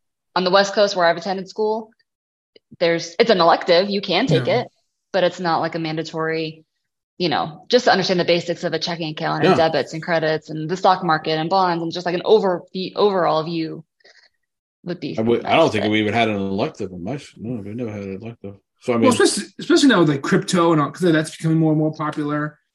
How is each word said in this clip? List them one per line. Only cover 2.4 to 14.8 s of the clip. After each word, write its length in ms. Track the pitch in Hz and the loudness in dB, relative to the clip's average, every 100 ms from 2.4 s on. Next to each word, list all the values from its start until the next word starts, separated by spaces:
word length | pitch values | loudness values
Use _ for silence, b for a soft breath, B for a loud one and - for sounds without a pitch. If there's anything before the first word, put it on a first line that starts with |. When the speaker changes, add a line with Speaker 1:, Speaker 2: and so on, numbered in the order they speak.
| _ _ _ - | _ _ _ -2
Speaker 1:
there's, 360 | 170 170 165 - | 0 0 -4 0
it's 100 | 233 | 4
an 120 | 190 | 4
elective, 480 | 170 165 - 170 202 | 4 4 4 2 2
you 120 | 202 | -4
can 240 | 196 165 262 | -2 -2 2
take 220 | - 127 | 0 0
Speaker 2:
Yeah. 140 | 226 | -2
Speaker 1:
it, 60 | - _ _ _ _ | -2 _ _ _ _
but 100 | 190 | 0
it's 160 | 175 175 | 0 0
not, 200 | 175 160 | -2 -2
like, 160 | 165 165 | -2 -4
a 40 | |
mandatory, 880 | 160 156 151 165 160 160 156 160 _ _ _ _ _ - | -6 -6 -6 -6 -4 -4 -6 -10 _ _ _ _ _ -6
you 100 | 175 | -2
know, 360 | 131 160 - - | -2 -4 -8 0
just 160 | 247 - | 2 4
to 60 | |
understand 280 | 190 175 180 | 2 2 0
the 60 | 170 | 2
basics 380 | 170 170 165 | 0 0 -6
of 100 | 175 | -4
a 60 | 160 | -4
checking 300 | 175 170 156 | -6 -8 -8
account 320 | 156 156 156 160 | -6 -4 0 2
and 60 | 165 | 4
Speaker 3:
Yeah. 120 | 160 | 2
Speaker 1:
debits 260 | 151 120 | 0 -4
and 80 | 160 | -8
credits 480 | 156 165 156 156 - | -4 -2 0 -4 -6
and 180 | 156 156 | -8 -6
the 100 | 175 | 0
stock 260 | 196 185 | 2 2
market 280 | 175 156 160 156 | 0 -2 -2 -4
and 120 | 165 | 0
bonds 340 | 190 180 170 | 0 0 0
and 80 | 165 | -4
just, 160 | 170 175 | -6 -4
like, 80 | 180 | -2
an 80 | - | 4
over-, 380 | 214 190 170 - | 4 4 -2 -6
the 200 | 190 185 - | -8 -8 0
overall 480 | 208 190 160 156 | 0 2 0 0
view 400 | 160 165 160 156 - _ b b b b _ _ _ _ | -2 -4 -6 -10 -16 _ b b b b _ _ _ _